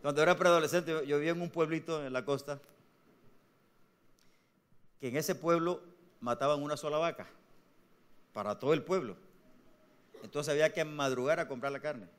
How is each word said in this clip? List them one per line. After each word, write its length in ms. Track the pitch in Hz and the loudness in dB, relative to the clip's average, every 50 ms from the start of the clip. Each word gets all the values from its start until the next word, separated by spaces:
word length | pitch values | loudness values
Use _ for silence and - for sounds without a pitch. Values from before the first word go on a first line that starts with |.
Cuando 200 | - 143 143 147 156 | -2 0 2 4 6
era 140 | 175 180 | 6 6
preadolescente, 540 | 170 180 175 175 170 156 143 156 180 165 160 | 6 6 6 6 6 6 4 2 0 0 0
yo, 120 | 160 156 139 | -2 -2 0
yo 140 | 139 147 | 0 0
vivía 140 | 147 147 165 | 0 2 0
en 100 | 170 170 | -2 -2
un 80 | 175 170 | -4 -4
pueblito 560 | - 170 160 151 160 160 151 - 165 156 143 | 0 0 0 0 0 -4 -4 -4 -6 -4 -4
en 80 | 131 127 | -4 -4
la 100 | 127 120 | -4 -2
costa, 360 | 143 139 135 - - 143 135 - - - _ _ _ _ _ _ - _ _ - - - - _ _ _ _ _ _ _ _ - _ _ _ _ - - _ _ - _ _ _ _ _ _ _ _ - - - - _ - | -2 -2 -2 -2 -8 -12 -12 -12 -20 -20 _ _ _ _ _ _ -20 _ _ -20 -20 -20 -20 _ _ _ _ _ _ _ _ -20 _ _ _ _ -20 -20 _ _ -20 _ _ _ _ _ _ _ _ -20 -20 -20 -20 _ -8
que 80 | - 123 | -8 -4
en 80 | 117 | -2
ese 180 | 151 151 - 180 | -2 0 -2 -4
pueblo 460 | - 160 170 170 170 165 175 180 - - - - - - - - _ | -2 2 2 2 4 2 0 -2 -4 -8 -18 -20 -20 -20 -20 -18 _
mataban 420 | 117 120 120 - 139 143 151 143 | -4 -4 -2 0 2 0 2 0
una 160 | 143 147 151 | 0 -4 -6
sola 200 | 143 - 151 147 | -4 -4 -4 -2
vaca 300 | 156 165 170 - - - - - - _ _ - - _ _ _ - _ _ - _ _ _ - - - _ _ | 0 0 -2 -2 -6 -14 -18 -20 -20 _ _ -20 -20 _ _ _ -20 _ _ -20 _ _ _ -20 -20 -20 _ _
para 240 | 110 101 104 104 | -6 -4 -4 -4
todo 160 | - - 139 160 | -2 0 0 0
el 100 | 156 - | 0 0
pueblo. 320 | - 190 190 143 110 90 - - - - - _ - - - _ - - _ _ _ _ _ _ _ - - - | -2 -2 -2 -2 -4 -10 -12 -18 -20 -20 -20 _ -20 -20 -20 _ -20 -20 _ _ _ _ _ _ _ -20 -20 -18
Entonces 280 | 104 - 143 147 156 | -8 -6 -6 -2 0
había 200 | 147 147 156 156 156 | 2 4 4 2 2
que 100 | 170 160 | 0 -4
madrugar 540 | 156 151 147 143 135 131 123 123 139 160 165 | -4 -2 -2 0 0 0 0 2 0 0 0
a 80 | 165 | 0
comprar 240 | - 139 123 135 139 | -6 -6 -6 -6 -6
la 80 | 139 139 | -6 -4
carne. 280 | - 151 147 120 95 90 - | -6 -8 -8 -8 -12 -18 -20